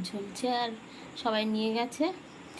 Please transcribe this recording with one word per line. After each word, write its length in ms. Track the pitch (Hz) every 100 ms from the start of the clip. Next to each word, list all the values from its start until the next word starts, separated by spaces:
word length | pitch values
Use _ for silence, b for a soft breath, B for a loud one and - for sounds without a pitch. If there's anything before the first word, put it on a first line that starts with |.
ঝুলছে 420 | 180 208 202 196 247
আর 200 | 240 233 226 - B B -
সবাই 260 | 240 220
নিয়ে 260 | 220 214 220
গেছে। 300 | 220 240 - 320 381 - - - B